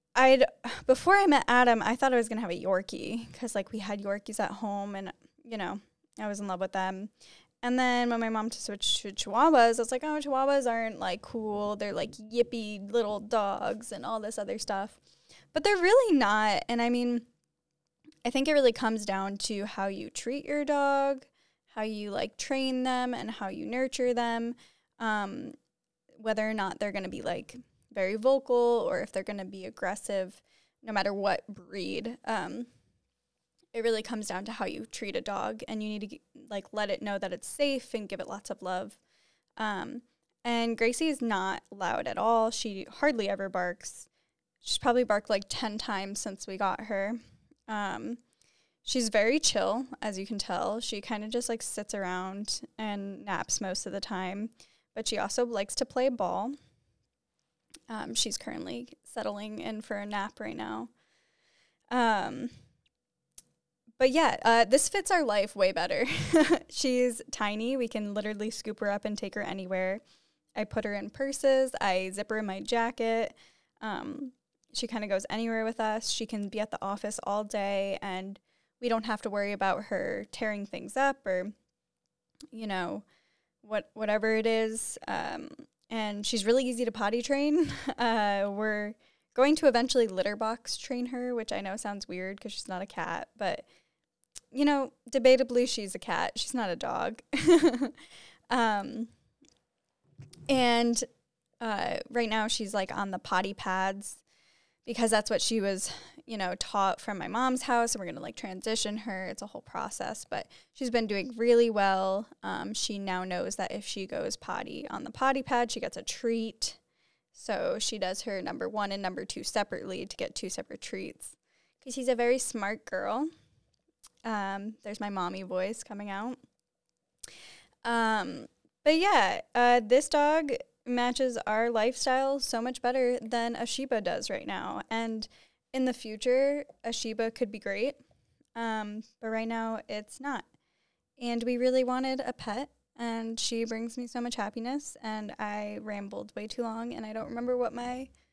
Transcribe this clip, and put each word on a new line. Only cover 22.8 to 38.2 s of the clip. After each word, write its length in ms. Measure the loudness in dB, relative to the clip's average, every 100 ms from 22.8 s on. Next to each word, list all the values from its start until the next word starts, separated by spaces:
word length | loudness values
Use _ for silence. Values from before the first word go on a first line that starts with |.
them 300 | 0 0 0
and 160 | -2 -6
how 200 | -6 -8
you 160 | -6 -4
nurture 460 | -2 -2 0 0
them, 420 | 2 0 0 -2 -6 -12 _ _ _
um, 540 | -2 0 -2 -6 -10 -12 _ _ _ _ _ -6
whether 320 | -2 0 0
or 40 | 0
not 240 | -2 -2
they're 120 | -4
gonna 180 | -2 -6
be, 120 | -6
like, 360 | -4 -4 -6 -16 -20 _ _
very 240 | -2 0 2
vocal 720 | 4 4 4 4 6 4 2
or 120 | 0
if 100 | -2
they're 120 | -4
gonna 220 | -4 -6 -8
be 200 | -10 -14
aggressive, 760 | -6 -4 -4 -4 -2 -4 -8 _ _ _ _
no 100 | -4
matter 200 | 0 0
what 320 | 0 0 0 -2
breed. 720 | -16 -12 -8 -4 -4 -6 -8 -4
Um, 420 | -4 -4 -6 -10 _ _ _ _ _ _ _ _ _ _
it 100 | -2
really 200 | 0 0
comes 240 | -2 -6 -4
down 160 | -6 -6
to 60 |
how 140 | -6 -6
you 200 | -6 -10
treat 300 | -8 -6 -4
a 60 |
dog, 400 | -4 -2 -2 -2 -6
and 140 | -4
you 80 | -4
need 120 | -4
to 60 | -8
g-, 140 | -12 _ -20 -8
like, 160 | -8 -6
let 160 | -2 -2
it 120 | -2
know 160 | -2 -2
that 140 | -2
it's 160 | -6 -8
safe 460 | 0 0 0 -4
and 160 | -8 -6
give 100 |
it 80 | -8